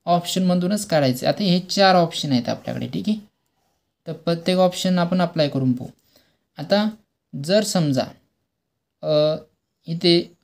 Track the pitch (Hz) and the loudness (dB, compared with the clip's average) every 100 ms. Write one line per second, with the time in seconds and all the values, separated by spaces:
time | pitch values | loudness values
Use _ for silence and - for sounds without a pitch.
0 | 175 175 175 185 185 180 180 208 - 156 | -2 -2 0 0 2 2 0 -4 0 0
1 | 135 123 131 147 202 180 180 202 190 185 | 2 0 -2 -2 0 0 0 2 4 6
2 | 165 - 147 123 120 113 - 123 120 147 | 2 -2 -2 -2 -2 -6 -8 -8 -8 -6
3 | 202 214 - _ _ _ _ _ _ _ | -4 -4 -8 _ _ _ _ _ _ _
4 | - 156 - 170 175 185 185 180 185 180 | -14 -6 -4 -2 0 2 2 0 -2 0
5 | 175 185 175 - 147 135 131 123 - - | 0 0 -2 0 -2 0 0 -2 -6 -18
6 | _ _ _ _ _ - 147 202 214 214 | _ _ _ _ _ -16 0 0 0 -6
7 | _ _ _ 147 147 208 208 185 151 131 | _ _ _ -12 0 0 2 0 0 0
8 | - - _ _ _ _ _ _ _ _ | -4 -10 _ _ _ _ _ _ _ _
9 | 156 151 151 156 - _ _ _ - 165 | -2 2 2 -2 -10 _ _ _ -10 0
10 | 175 170 - _ | 4 4 2 _